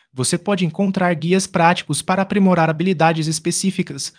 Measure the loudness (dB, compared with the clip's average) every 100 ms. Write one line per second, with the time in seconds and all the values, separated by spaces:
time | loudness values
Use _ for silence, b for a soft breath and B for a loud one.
0 | _ -6 -4 -4 -2 -2 -2 -2 -2 0
1 | 0 0 0 0 0 2 4 2 -2 -6
2 | -2 -2 0 2 4 4 2 0 -2 2
3 | 2 2 -2 -4 -4 -2 -2 -2 -6 -8
4 | -12